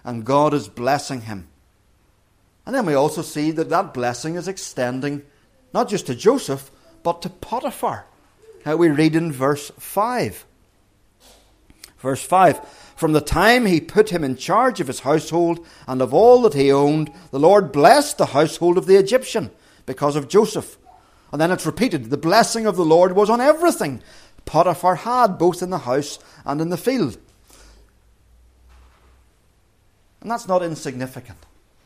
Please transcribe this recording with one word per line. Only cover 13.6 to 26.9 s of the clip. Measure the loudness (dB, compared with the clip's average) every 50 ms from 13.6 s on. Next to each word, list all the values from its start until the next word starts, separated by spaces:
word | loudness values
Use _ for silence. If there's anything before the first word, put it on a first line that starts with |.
| 2 2
he | 0 0
put | -2 -2 2 2 2 2
him | 2 -4 -4
in | -4 -6
charge | -6 -4 -2 0 2 2 0 0 -2
of | -8 -8
his | -8 -8
household | -2 0 0 0 0 -2 -2 0 0 0 -2 -4 -8 -20 -20 -20 -12 -8
and | -4 -2
of | -2 0
all | 2 4 8 8 8 8
that | 6 2 2
he | 4 4 4
owned, | 4 4 4 2 2 0 -2 -4 -8 -18 -20 -10
the | -4 2
Lord | 4 6 6 6 4 2
blessed | 0 4 6 6 6 6 4 0 -2 -2
the | -2 0
household | 2 0 0 0 0 0 0 2 2 2
of | 2 4
the | 4
Egyptian | 4 4 4 0 -2 -2 -2 -6 -6 -6 -6 -12 _ _ _ _ _ _
because | -12 -8 -2 -2 -2 -2
of | -2 -6 2
Joseph." | 2 2 2 2 -2 -8 -10 -10 -16 _ _ _ -20 -20 _ _ _ _ _ _
And | -4 -2
then | 0 0
it's | 0 -2 -4
repeated, | -6 -4 -2 -2 -2 -2 -4 -6 -6
"The | -8 -4
blessing | -2 2 4 4 4 2 0 -4 -2
of | -2 0
the | 0 2
Lord | 4 6 6 4 4 4
was | 2 2 2
on | 2 2
everything | 2 2 2 2 2 0 0 0 -4 -6 -6 -10 -14 -20 -20 -20 -20 _ _ -20 -18
Potiphar | -4 0 2 2 2 0 0 0 0 0
had, | 0 -4 -4 0 2 2 2 2 2
both | 0 0 0 0 -6
in | -6
the | -6 -8
house | -4 -2 -2 -2 -2 -4 -10 -16 _ _ -20 -16 -8
and | -8 -4 -4
in | -4 -4
the | -4 -4
field." | -2 -2